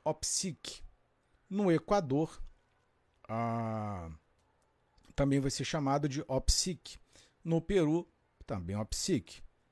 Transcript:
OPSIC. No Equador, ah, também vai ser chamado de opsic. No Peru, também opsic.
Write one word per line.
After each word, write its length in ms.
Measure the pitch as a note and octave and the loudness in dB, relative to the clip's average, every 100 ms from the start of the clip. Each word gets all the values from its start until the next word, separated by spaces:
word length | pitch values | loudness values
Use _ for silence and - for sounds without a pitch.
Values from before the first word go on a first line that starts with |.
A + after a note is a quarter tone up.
OPSIC. 800 | D#3 D#3 - - F#3+ C3 - - - - _ _ _ _ _ | -4 -4 -2 -2 -2 -6 -10 -14 -16 -20 _ _ _ _ _
No 220 | F#3+ G3+ | 0 4
Equador, 680 | D#3+ - G3+ D3+ C#3 D#3+ - - - _ _ _ _ _ _ - | 4 4 2 2 0 0 -4 -12 -14 _ _ _ _ _ _ -8
ah, 840 | A2+ A#2 A2+ A2+ A2 G#2 G2 E2 D#2 _ _ _ _ _ _ _ _ - - | -4 -2 -2 -2 -4 -4 -6 -8 -12 _ _ _ _ _ _ _ _ -8 0
também 240 | C#3 C#3 | 2 2
vai 120 | C3+ | 0
ser 120 | - | -2
chamado 440 | C3+ D#3+ C3+ C#3+ C#3+ | -2 0 2 2 0
de 160 | C3+ - | -4 -2
opsic. 680 | C3 - - - F3 - - - - - _ | 0 4 2 0 -4 -10 -20 -20 -20 -20 _
No 180 | D#3+ E3 | 0 0
Peru, 460 | E3 G3+ D3+ E3 - _ _ _ - | 4 4 4 2 -2 _ _ _ -8
também 300 | G#2 F2 G2+ | -6 -4 -4
opsic. 680 | G#2+ - - D3 - - - _ _ | -4 -4 0 0 -2 -12 -20 _ _